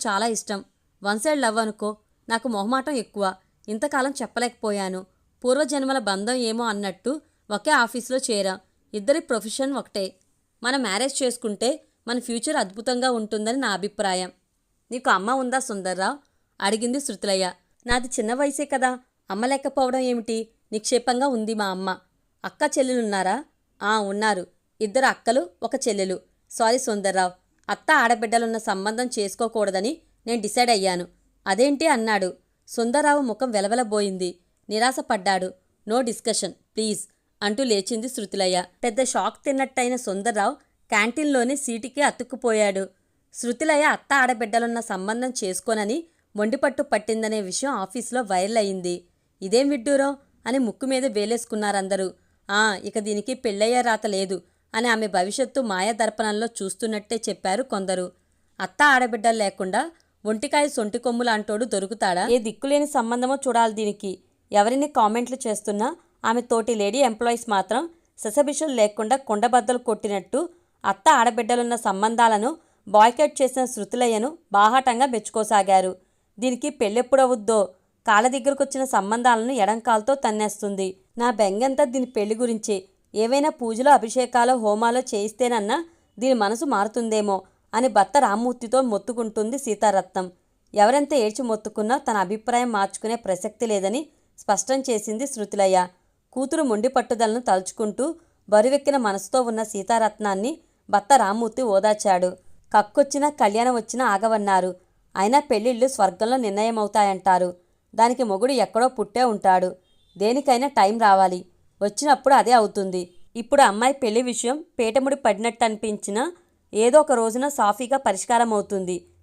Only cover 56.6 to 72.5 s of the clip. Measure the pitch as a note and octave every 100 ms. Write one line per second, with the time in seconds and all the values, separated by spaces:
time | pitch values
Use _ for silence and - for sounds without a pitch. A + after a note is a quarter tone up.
56.6 | F#3+ - A3+ G#3+ G#3 A3+ - F#3 F#3+ G3+
57.6 | C4 G#3 F#3+ F#3 F3+ - _ _ _ -
58.6 | F#3 - D4 B3+ B3 A3 A3+ A3+ G3 -
59.6 | F#3+ G3+ D#4+ - _ _ G#3 A3 C#4 D4
60.6 | D4 C#4+ G#3+ A#3 B3 A#3+ A#3+ G#3+ G#3 G#3+
61.6 | A#3 G3+ F#3+ A3 G3+ F3 A3 A#3+ A3 -
62.6 | C4+ C#4+ D4 C#4 A3+ A#3+ B3+ C#4 C4+ A#3
63.6 | A3+ G#3+ G#3 G3+ G3 F3+ _ _ _ G#3
64.6 | G#3 C4+ D4 C#4 G#3+ A3+ A#3+ B3+ A#3+ G3+
65.6 | - G#3 A#3+ F4 _ _ A3 A#3 A#3+ A3+
66.6 | A3 A#3 D4+ C4 B3+ A3 A#3 A#3 A#3 G3
67.6 | F#3+ A3+ E4 - _ - A3 G#3+ C#4 C#4+
68.6 | D#4 B3 G#3+ G#3 A3 C4+ - G#3 A#3 B3
69.6 | A#3+ B3 B3 G#3 G#3+ G3+ F#3+ C4 E4+ -
70.6 | _ _ - G3 - C#4+ A#3 A3+ A3+ A#3+
71.6 | A#3+ A#3+ A3 F#3+ G#3+ A#3 A#3 G#3+ A3+